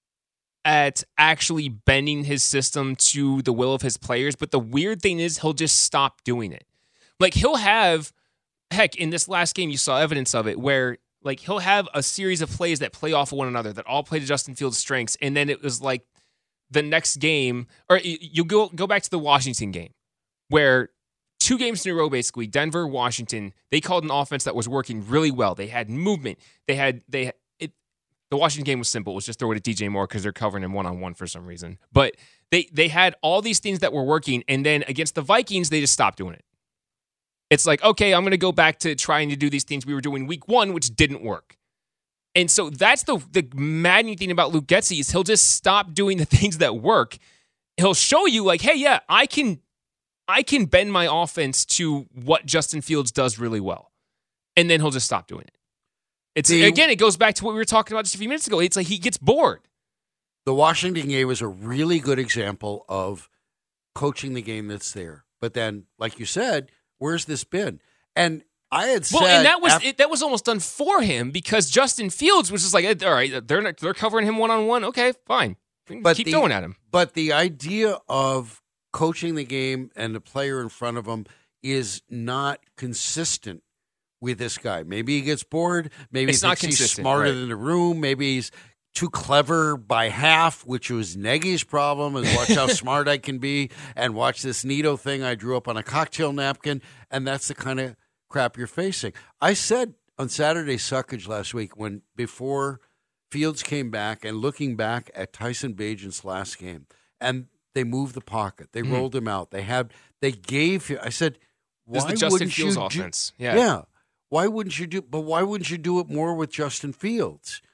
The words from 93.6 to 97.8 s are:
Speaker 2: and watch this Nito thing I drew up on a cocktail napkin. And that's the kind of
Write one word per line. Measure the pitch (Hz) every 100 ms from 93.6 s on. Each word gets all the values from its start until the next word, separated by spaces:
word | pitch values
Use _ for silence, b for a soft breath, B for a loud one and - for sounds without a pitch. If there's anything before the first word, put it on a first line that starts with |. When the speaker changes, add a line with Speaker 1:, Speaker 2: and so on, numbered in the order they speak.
| 135 B 135 B
Speaker 2:
and | 123 107
watch | 127 -
this | 135 117 131
Nito | 139 151 139
thing | 139 139
I | 127 117
drew | 113 127
up | 123
on | 110
a |
cocktail | - 147 156 - 151
napkin. | 143 139 139 151 139 b b b
And | 135 135
that's | 139 -
the |
kind | 143 131
of | 131